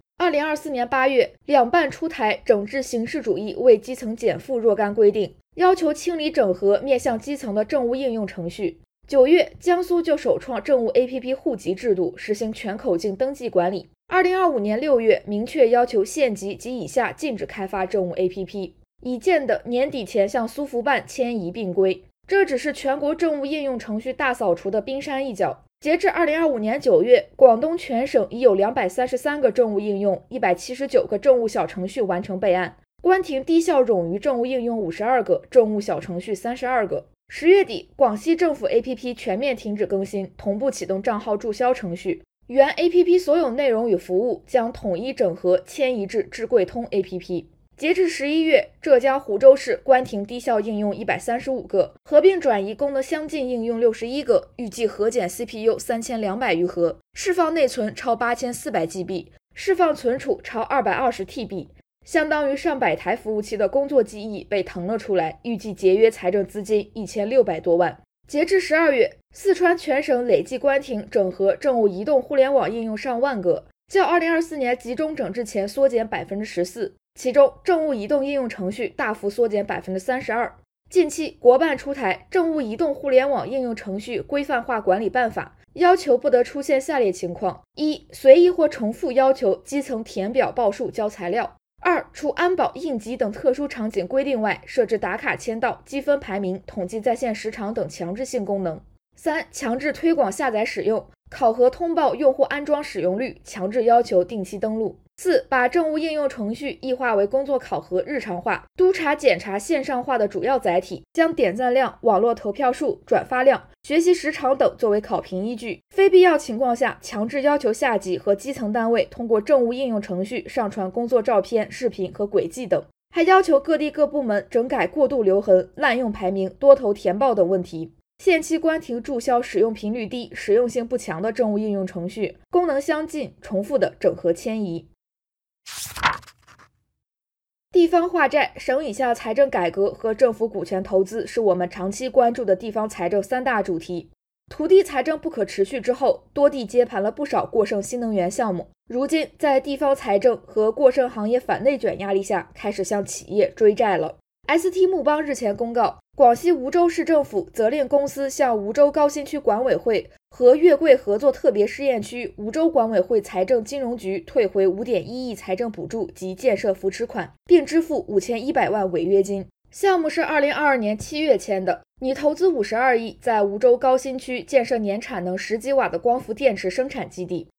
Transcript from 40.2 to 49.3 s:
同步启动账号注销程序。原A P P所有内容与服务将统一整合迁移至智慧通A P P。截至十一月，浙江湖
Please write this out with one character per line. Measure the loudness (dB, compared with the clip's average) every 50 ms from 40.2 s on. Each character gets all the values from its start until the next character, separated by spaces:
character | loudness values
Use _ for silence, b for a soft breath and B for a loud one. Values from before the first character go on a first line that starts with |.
| -8 -8 -10 -8
同 | -4 -4 -4 -2
步 | -2 -4
启 | -4 -4 -4
动 | -6 -4 -4 -2
账 | -2 -4 -4
号 | -4 -4 -4
注 | -4 -4 -4 -4
销 | 0 0 0 0
程 | 0 -4 -8 -8
序。 | -6 -6 -6 -6 -6 -8 _ _ _ _
原 | -6 -2 -2 -2 -2
A | -2 -2 -2 0
P | 0 0 2
P | 2 2 0
所 | 0 0 0
有 | 0 0 -2
内 | -4 -2 -2 -2
容 | 0 -2 -2 -2
与 | -2
服 | -4 -4 -4 -4 -2 -2 -2
务 | -4 -8 -6
将 | -2 -2 0 0 -2 -6
统 | -8 -6 -6 -6 -6
一 | -6 -6 -4
整 | -2 -2 -2 -2
合 | -2 0 0 0 0 0
迁 | -4 -6 -4 -2 -2 -2 -2
移 | -4
至 | -4 -4 -4 -4
智 | -4 -6 -10 -4
慧 | 2 2 2 2
通 | 2 -4 -8 -8 -4
A | -2 -4 -2
P | -4 -6 -10
P。 | -8 -6 -6 -8 -8 -10 _ _ _ _ _
截 | -4 0 0 2
至 | 2 2 0
十 | 0 -4 -4 -2
一 | 0 0 2
月， | 4 4 2 2 0 _ _
浙 | 0 4 4 4
江 | 4 2 0 0
湖 | -2 -4